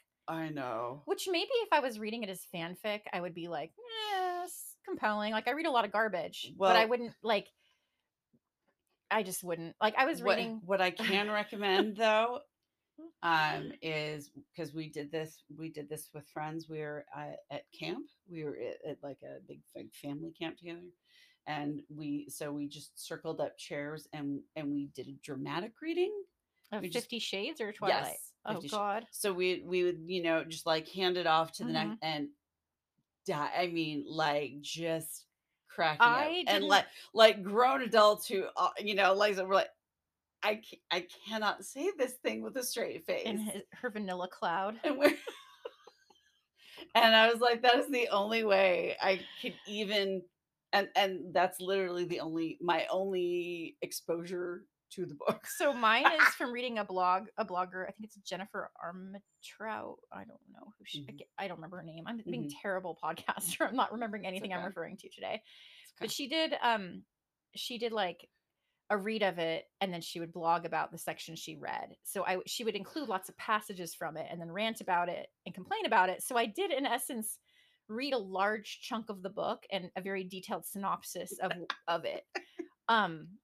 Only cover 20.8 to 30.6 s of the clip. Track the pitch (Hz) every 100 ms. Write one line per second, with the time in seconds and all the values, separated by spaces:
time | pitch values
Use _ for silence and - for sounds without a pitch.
20.8 | 180 - _ _ - _ - 147 147 147
21.8 | - 151 156 143 - - 151 143 143 147
22.8 | - - - 160 160 156 147 - - 151
23.8 | 143 156 - 151 143 143 - 160 147 143
24.8 | 143 - 127 139 - 135 143 156 220 -
25.8 | 311 339 370 415 381 _ _ _ - 208
26.8 | 185 226 - 233 - 196 233 311 214 -
27.8 | 202 - - - - _ - 196 143 208
28.8 | 202 208 226 - 208 180 185 180 - 180
29.8 | 180 175 160 185 170 160 156 160